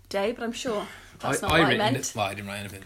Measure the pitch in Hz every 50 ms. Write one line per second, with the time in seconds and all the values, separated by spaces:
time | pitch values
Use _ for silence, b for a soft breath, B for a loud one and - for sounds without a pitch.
0 | - - - 196 202 220 247 247 240 226 233 - - 269 214 202 - - B B
1 | B B B B - 127 139 - - - 151 165 165 135 123 113 104 120 123 123
2 | - - - 113 104 98 101 101 101 98 101 104 101 101 95 95 95